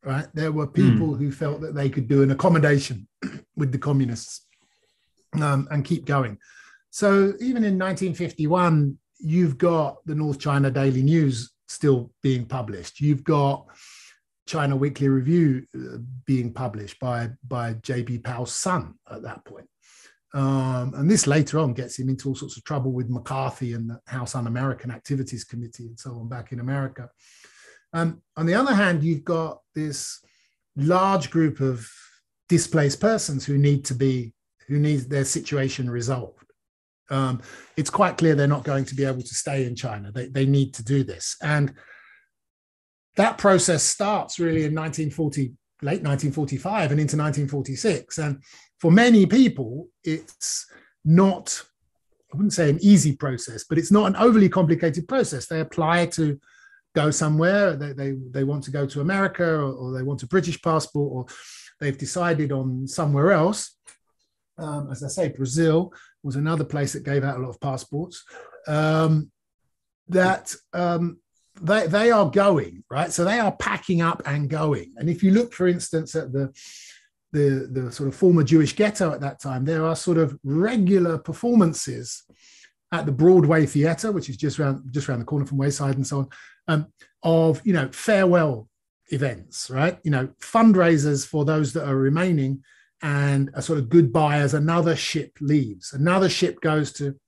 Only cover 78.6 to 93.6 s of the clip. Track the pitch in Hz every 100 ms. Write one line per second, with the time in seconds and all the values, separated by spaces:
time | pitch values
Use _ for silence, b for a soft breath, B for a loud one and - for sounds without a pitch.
78.6 | 147 - 208 208 170 147 139 143 139 131
79.6 | 135 160 160 160 - 165 156 147 139 143
80.6 | 202 247 180 196 175 160 - 160 233 240
81.6 | 175 147 - 120 120 - _ b b b
82.6 | b b _ 170 151 131 160 185 147 160
83.6 | 151 - 151 165 220 196 - 131 151 -
84.6 | 147 135 135 131 135 123 117 147 135 139
85.6 | 139 139 139 135 135 143 135 B B B
86.6 | - 156 151 _ b _ 170 165 160 156
87.6 | 233 175 131 - - 208 190 175 156 120
88.6 | 107 _ _ _ _ 147 135 101 90 -
89.6 | - 131 160 180 160 143 131 _ - 226
90.6 | 226 190 170 160 147 143 - 156 147 156
91.6 | 147 160 143 135 135 151 185 160 135 135
92.6 | b b b b 156 143 143 139 139 -